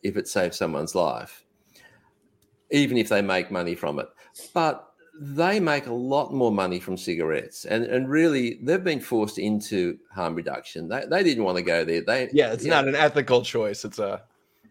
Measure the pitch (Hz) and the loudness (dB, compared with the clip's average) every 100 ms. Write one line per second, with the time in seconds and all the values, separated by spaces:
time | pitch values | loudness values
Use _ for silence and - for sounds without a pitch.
0 | - 101 - 101 90 - 87 73 82 95 | -6 -4 -4 0 0 0 -2 -2 -2 0
1 | 80 58 - - _ _ _ _ - _ | 0 -2 -10 -20 _ _ _ _ -20 _
2 | _ _ _ _ _ _ - 143 139 123 | _ _ _ _ _ _ 0 2 4 2
3 | 107 104 98 92 90 92 87 85 80 71 | 2 2 2 0 0 -4 -4 -4 -4 -4
4 | - _ - - - 175 160 135 - _ | -8 _ -20 -20 -6 0 0 -2 -10 _
5 | _ - 143 139 170 208 165 143 127 120 | _ -16 -8 0 2 2 2 0 -2 -4
6 | 127 139 135 139 120 101 92 90 95 92 | 0 0 0 2 2 4 0 -2 -4 -6
7 | - 85 80 73 - - - 110 117 127 | -4 -2 0 -2 -4 -10 -2 -2 0 -2
8 | 131 151 165 139 120 - 120 190 185 143 | 0 4 4 4 -2 -4 0 0 0 -4
9 | - 117 104 - 104 107 - 101 87 - | 0 0 0 -2 -2 -2 -2 0 0 -2
10 | _ 95 85 82 78 62 - 80 82 123 | _ -6 -4 -4 -6 -8 -10 -12 -8 -6
11 | - 170 185 120 95 90 87 85 82 82 | -2 2 2 2 0 0 2 0 2 0
12 | 82 127 127 143 123 113 151 156 135 143 | 0 0 2 4 4 2 2 2 2 2
13 | 151 147 123 123 - 117 107 104 107 - | 2 2 4 2 2 -2 -2 -4 -8 -4
14 | 98 104 - _ _ _ _ | -4 -6 -12 _ _ _ _